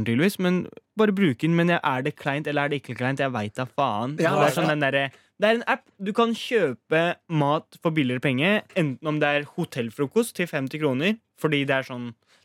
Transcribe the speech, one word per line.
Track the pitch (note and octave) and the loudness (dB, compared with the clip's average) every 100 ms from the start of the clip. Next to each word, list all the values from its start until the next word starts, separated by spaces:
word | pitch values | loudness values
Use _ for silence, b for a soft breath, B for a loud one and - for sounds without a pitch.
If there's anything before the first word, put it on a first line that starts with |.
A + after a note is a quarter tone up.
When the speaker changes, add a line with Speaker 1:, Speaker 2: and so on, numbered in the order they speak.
Speaker 1:
den | A2 | 0
tydeligvis, | A#2 G3 - | 2 2 0
men | F3+ F3+ - - _ G#3+ | 0 0 -2 -12 _ 2
bare | G#3+ | 2
bruk | G3 F3 A#2+ | 4 2 2
den, | D#3+ | 2
men | E3+ E3+ | 2 2
jeg, | E3+ | 2
er | D3 B2+ | 0 -2
det | C#3+ - | -4 -4
kleint, | C#3+ C#3+ D3+ | -4 -4 -2
eller | D3 C#3+ | -2 -2
er | |
det | C#3+ | -4
ikke | - A2+ | -6 -4
kleint? | B2+ C#3 | -2 0
Jeg | C#3 | -2
vet | A#2+ G#2 | -2 -6
da | - B2+ | -6 -6
faen. | - C3+ G#2 B2+ D#3 | -2 0 0 -4 0
Speaker 2:
Ja, | E3 | 0
Speaker 1:
Det | |
er | D3 | 4
Speaker 2:
det | D3+ | 2
er | E3 | 2
Speaker 1:
sånn | D#3+ | 0
Speaker 2:
det. | |
Speaker 1:
den | D3+ C#3 | 2 2
der, | C#3 C3+ - _ - | 0 -2 -8 _ 0
det | G#3 | 2
er | A#3 | 2
en | G#3+ | 0
app, | C4+ _ - | -4 _ -10
du | G3 | -4
kan | G#3+ A#3 | 0 0
kjøpe | A3 - A#3 D3 A#2 - D#3+ E3+ - - | -2 0 0 0 -2 -2 0 0 -2 -2
mat | D#3 C#3 D#3 - - | 0 2 0 -4 -4
for | E3+ | -2
billigere | D#3 B2 B2+ | 0 0 0
penger, | D3+ B2+ F3+ G#3+ - | 0 2 2 0 -2
enten | F#3+ D3 B2 D#3 | -2 -2 -2 -4
om | D3+ | 0
det | D3 | 2
er | D3 C#3+ | 0 -2
hotellfrokost | - D#3+ C3+ A#2 - C#3 A3+ A#3 | -6 -6 -4 -6 -4 -2 0 0
til | - F3 | -2 -4
femti | D3 C3+ D#3 | -4 -4 -2
kroner, | D3+ B2+ F#3 A3 _ - | -2 0 0 -2 _ -4
fordi | D#3 C#3+ C#3 | 0 0 2
det | C3+ | 0
er | B2+ | -2
sånn, | B2 A#2+ - b b | -10 -12 -14 b b